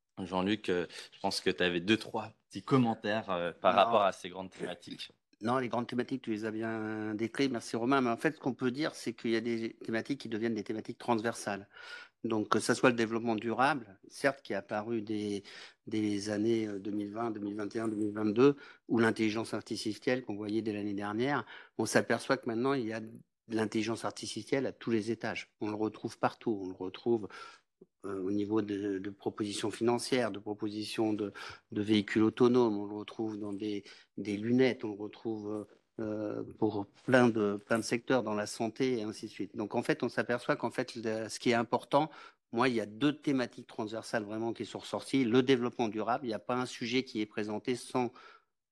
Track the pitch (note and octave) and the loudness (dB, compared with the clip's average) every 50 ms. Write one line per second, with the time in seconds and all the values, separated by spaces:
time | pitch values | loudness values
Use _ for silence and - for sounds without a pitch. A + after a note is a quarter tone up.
0 | _ _ _ - F#2+ E2+ F#2+ F#2 F#2 G2 G#2+ G#2+ - - F2+ F2 E2 - - - | _ _ _ -10 -6 -2 0 0 2 2 0 0 0 0 0 0 0 -4 -8 -14
1 | - - - - - G2 - - - F#2+ F2+ - F2+ F2+ F2 F2 E2+ G2 A2 G#2+ | -16 -16 -14 -4 -4 -2 -2 0 0 0 2 2 2 2 2 0 2 2 2 2
2 | - - - A2+ G#2+ A2 - _ _ _ - G#2 - - C#3+ C3 A#2+ A#2 A2+ - | 0 -6 -8 -8 -8 -8 -14 _ _ _ -12 -10 0 4 4 6 6 4 2 0
3 | - G#2 G#2+ A2 G#2 G2 F#2 F2 F2 E2+ E2 - - G#2+ G2 G2+ F#2+ A#2 A#2+ G#2+ | -2 -2 0 0 -2 -2 -2 -2 -2 -4 -4 4 4 6 8 8 6 8 6 6
4 | G2+ F#2+ - - - F2+ F2+ F#2+ F#2 F2+ - - F2+ F2 F2 - - - - - | 4 4 2 -2 -10 -10 -10 -10 -10 -12 -10 -10 -8 -8 -8 -10 -12 -14 -12 -12
5 | - - - _ _ _ _ _ G#2 A#2 B2 C3+ B2+ A2 A2 A#2+ A#2+ - B2 A#2+ | -14 -16 -16 _ _ _ _ _ -2 0 0 0 0 -2 -2 -2 -2 -2 -2 -2
6 | A2+ - C3+ B2+ - A#2 A2 G#2 A2 A2 G#2+ A2 A2+ A2+ A2+ A2 A2 G#2+ A2 G#2+ | -2 -2 -4 -6 -4 -4 -4 -2 -2 -4 -4 -4 -4 -4 -4 -4 -4 -4 -4 -4
7 | G#2+ G#2+ G#2+ G#2 A2+ A2 - - C#3 C3 B2 A2+ - - - A2+ A#2 B2+ C#3 C#3 | -4 -4 -2 -2 -4 -4 0 0 0 0 0 -4 -6 -4 -2 -2 2 2 2 4
8 | B2+ A#2+ A#2 - - D#3+ D3+ - - C#3 A#2 - C3 B2 A#2+ C#3+ D#3 - - - | 4 2 0 2 0 -2 -2 0 -4 -4 -2 0 -2 -2 0 0 -2 -4 -4 -4
9 | - B2 A2+ - - A#2 A2+ A2+ A2+ A#2+ A#2 A2+ A2+ A2 - - - - A2+ A2 | -8 -8 -8 -4 0 0 0 2 2 0 -2 -2 -4 -6 -8 -10 -6 -2 -2 -2
10 | A2 - C#3+ C3+ - A#2 A2+ G#2 A#2 A#2 A2+ G#2+ G2 - G#2+ A2 - - A2+ - | -2 -2 -6 -6 -4 -6 -4 -2 0 0 0 -2 -4 -4 -6 -6 -6 -8 -12 -6
11 | - - A#2 G#2+ G#2+ A#2 A2 - - G#2+ G2+ G2 G2 - - - - - - - | 0 2 2 2 2 -2 -4 -2 -4 -4 -4 -4 -8 -14 -18 -20 -16 -16 -16 -16
12 | - - _ _ - A2+ A2+ A2 G#2 - - A2 - - A#2+ - - B2+ A#2+ A#2 | -16 -20 _ _ -2 0 0 0 2 2 2 2 4 2 2 6 6 6 6 6
13 | A2+ G#2+ A2+ A#2 A#2 A#2+ A2+ G#2 G#2+ A#2 A2 A2+ C3 C#3+ D#3 C3 A2 G2+ F#2+ - | 0 0 0 -2 0 0 0 0 -2 -2 2 2 4 2 2 0 -4 -10 -18 -20
14 | - - - - - C#3 C3+ - _ - - - F#2+ - A2 G#2+ G#2 A#2 A#2 A2+ | -20 -20 -8 0 0 0 0 0 _ -4 -4 -4 -4 -2 -4 -4 -2 -2 -2 -4
15 | G#2 G#2 A2 G#2 G#2 G#2 G2+ G2 - - - - - - - _ _ - G#2+ G#2+ | -2 -2 -2 -2 -2 -2 -2 -4 -6 -10 -16 -18 -18 -20 -20 _ _ -4 -2 0
16 | G#2+ G#2 G#2 G2+ G2+ G#2+ G#2 G2+ G#2+ A2+ A#2 A2+ A2 G#2 G2+ F#2+ F#2+ G#2+ G2+ G#2 | 0 0 0 -2 -2 -2 -2 0 2 2 2 2 0 -2 -4 -6 -6 -4 -4 -4
17 | G2+ G2+ G2+ A2+ A#2+ A#2 G#2+ G#2+ G2+ G2+ G2+ G#2+ G#2 G2 - A#2 A2+ A2 G#2+ G#2 | -4 -4 -4 -4 -4 -4 -4 -4 -4 -4 -4 -4 -6 -4 -4 -4 -2 -2 -2 -2
18 | G#2+ G#2 G#2 A2 G#2+ G#2+ G2+ A#2+ C3 C#3+ C#3+ - - - - _ _ - C3 A2+ | -2 -2 -2 0 0 2 6 8 8 8 6 4 -6 -18 -20 _ _ 0 2 4
19 | A2+ A2+ A2+ - A2 G#2+ G#2 A2+ G#2+ - - G#2+ - - A2+ G2+ - A2 G2+ - | 4 4 4 4 0 0 0 -2 -4 -4 -6 -8 -6 -6 -8 -4 -4 -4 -6 -2
20 | - C3 B2+ C3 B2 - G#2+ G2+ G#2+ G#2 G#2+ A2 G#2+ A2 G#2 G#2 G2+ G#2 G2+ G2 | 0 0 0 0 -2 -6 -6 -6 -4 -2 -2 -2 -2 -2 -4 -2 -4 -4 -4 -4
21 | G#2 G#2 G#2 A2 B2+ C#3 D3 B2 A2 - - - - - _ - A2 - - A#2+ | -4 -4 -2 0 0 0 0 -2 -4 -6 -14 -18 -18 -10 _ -4 -2 4 4 4
22 | - - A#2 A2+ - - C3+ B2+ - B2 A2+ A2+ B2+ C#3 C#3+ C3+ A#2 G#2+ A2 A2+ | 4 4 0 0 2 0 0 0 0 -2 -2 0 2 2 2 0 -2 -4 -4 -6
23 | A2 A2 A#2 - - _ _ _ _ - A2+ A2 A2 G#2+ - A2+ G#2+ A2+ A2+ G#2 | -8 -10 -14 -18 -20 _ _ _ _ -4 0 0 0 2 0 0 0 0 -2 -2
24 | - G#2 - - - G#2 - A2+ G#2 - C#3 C3+ C3 G2+ - - - B2 A2+ G#2+ | -4 -6 -6 -6 -10 -8 -8 -10 -2 0 0 0 0 -2 -6 -6 -2 0 0 0
25 | G2+ A#2 A2+ - - A2+ F2+ - - - _ _ A2+ G#2+ G#2 G#2 A2 G#2+ - - | 2 0 -4 -4 -4 -6 -6 -6 -10 -12 _ _ -6 -6 -2 -2 -2 -2 -2 -6
26 | - A2+ - - - B2 - - - A#2+ G#2+ G2 F#2+ F#2 F#2 - F#2 F#2 - - | -8 -10 -4 -2 -2 -2 -2 -2 -2 -2 -2 -2 -4 -8 -8 -8 -8 -8 -8 -4
27 | - A#2+ A#2 A2 G2+ - - - - - - - _ _ _ _ - _ _ _ | 2 2 2 2 0 -6 -12 -14 -16 -16 -18 -20 _ _ _ _ -20 _ _ _
28 | - G2 G2 G2 F2+ F#2+ G2+ G#2 G#2 G2+ G#2+ A2 G#2 G#2 G2+ G2 G#2 G2+ G2 F#2+ | -10 -8 -6 -4 -2 0 0 0 0 2 2 2 2 0 -2 -2 -2 -2 -2 -2
29 | F#2+ G2+ G2 - - A2 G2+ - A2 G#2 G2+ - - G#2+ - - A2+ A#2 A#2+ A#2 | -4 -8 -10 -6 -6 -6 -4 -4 -4 -4 -4 -4 -4 -4 -2 0 2 2 2 0
30 | - - C3+ B2+ A#2+ G#2+ G2 G2+ G#2 G#2+ G#2 - A2 G#2 G#2 G#2+ G#2 G#2 - - | 0 0 0 0 0 0 -4 -6 -6 -8 -6 -4 -4 -4 -4 -4 -6 -4 0 0
31 | A2+ G#2+ G#2+ G#2 G#2+ G2 - - - - - - _ _ - G#2+ G#2 G#2 A2 G#2 | 2 2 2 0 -2 -4 -6 -10 -12 -14 -14 -16 _ _ -2 -2 2 4 4 4
32 | G2 - - A2+ A2 A2 A2+ - B2+ A#2+ B2 B2+ A#2+ A2+ G#2 G2+ G#2 G2+ G#2 G#2 | 4 4 4 6 6 6 6 6 6 8 8 6 6 4 2 0 -4 -6 -8 -8
33 | G#2 - - - A2+ A2 G#2+ G#2 G#2+ G#2 G2+ G2 A2 G#2+ G#2 G2+ - - - - | -8 -10 -6 -6 -4 -2 0 -2 -2 -2 -2 -4 -2 -2 -2 -4 -6 -10 -20 -20
34 | - _ _ - G2+ G#2+ G2+ G2 G#2+ A#2 B2 B2+ C3 B2 A2 - - G#2+ G2+ G2 | -20 _ _ -6 -2 -2 -2 0 2 4 6 8 8 6 4 0 -4 -2 0 -2
35 | G#2+ G2+ - - - A2+ A2 G#2+ G#2 G#2 G#2+ G#2+ G2+ - - _ _ _ _ - | -2 -2 -8 -6 -6 -4 -4 -4 -4 -4 -4 -6 -6 -10 -16 _ _ _ _ -6
36 | A2+ G#2+ G#2+ G#2+ G#2+ G#2+ A2+ A2+ G#2+ - - - A2+ G#2+ G#2 G2+ G2+ - _ - | -4 -2 -2 -2 -2 -2 -4 -4 -6 -8 -2 2 2 2 2 0 -4 -6 _ -8
37 | - - B2+ B2+ B2 A#2+ A2 A2+ G#2 G2+ G2+ G2+ - - A#2 A2+ G#2+ - B2+ A#2+ | 2 6 8 8 8 8 6 4 2 2 2 -2 0 0 0 0 2 0 -2 -2
38 | - - C3 B2 G#2+ A2 G#2 G#2 G#2 G#2 - - A#2+ A2 - - C3+ C3 B2+ A2+ | 0 0 0 2 2 0 -2 -4 -4 -6 -4 -4 -4 -4 0 -2 0 0 0 -2
39 | G#2 G#2+ G#2 - - G#2+ - - G2+ F#2 - A#2 G#2 G2+ - - - - D#3 - | -2 -6 -8 -8 -12 -12 -8 -8 -8 -8 -6 -6 -6 -2 -2 -2 0 0 0 0
40 | - A#2+ - - A2 - A#2+ A#2+ - - D3 - - A#2 - - B2 - - A#2 | 0 -2 -2 -2 -2 0 -2 -2 0 -2 -2 0 -2 -4 -4 -4 -6 -6 -8 -6
41 | G#2+ A2+ G#2+ A2 A2+ G#2 - - - B2 A#2 A#2 A#2 - - A#2 - - - C#3+ | -4 -4 -4 -4 -4 -6 -8 -2 2 2 4 4 2 2 -2 -2 0 2 2 2
42 | D#3 D#3 - - - - _ _ _ _ - A#2 B2+ C3+ A#2+ A2 G#2 G#2 G#2+ A2 | 2 2 -4 -14 -20 -20 _ _ _ _ 0 2 2 4 2 0 -2 -4 -2 0
43 | C3+ D3 C#3+ D3 - D3+ C#3 C3 A#2+ - - - A#2 - - - A2 G#2 A2+ A2 | 2 2 2 0 -2 0 0 0 0 -4 -6 -14 -18 -12 -8 -6 -6 -6 -6 -8
44 | G#2 - - A#2 G#2 G2+ G#2+ A2 A2+ A#2 A2 - G#2+ - - G2+ - - - G2+ | -6 -2 -2 -2 -2 -2 -4 -2 -2 -4 -4 -4 -8 -8 -8 -10 -8 -6 -6 -6
45 | - - - C3+ C3 A2 A#2 C3 B2+ C3 C3+ A#2+ B2 A#2+ - - A#2+ G#2+ G2+ G#2+ | -4 0 2 2 4 6 6 4 6 6 4 4 2 -2 0 -2 -2 -2 0 -2
46 | G#2 G#2+ A#2+ - B2 A#2+ G2+ G2 - - B2+ B2 B2 A#2+ - - B2+ A2+ B2 C3 | 0 0 -2 -2 -2 -4 -6 -6 -4 -2 -2 -2 -2 -4 -6 -8 -6 0 0 0
47 | B2+ - - G#2+ G#2+ - - A2+ G#2 G#2+ G#2+ G#2 - - B2 A#2 - - - C3 | 0 0 -2 -4 -4 -2 -4 -6 -4 -4 -4 -4 -2 -2 -4 -4 -6 -4 -2 0
48 | B2 A#2 - - - - - - _ _ _ _ _ _ | 0 0 -4 -10 -20 -20 -20 -20 _ _ _ _ _ _